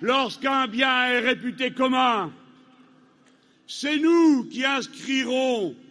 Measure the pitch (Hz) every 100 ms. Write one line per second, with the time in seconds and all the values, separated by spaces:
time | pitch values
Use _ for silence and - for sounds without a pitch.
0 | 220 269 247 - 269 269 254 226 269 254
1 | 247 247 240 254 247 247 254 254 262 254
2 | 254 220 165 - - _ _ _ _ _
3 | _ _ _ _ _ _ - - 285 302
4 | 320 339 320 269 - 240 269 269 226 -
5 | - 269 240 254 262 240 180 123 -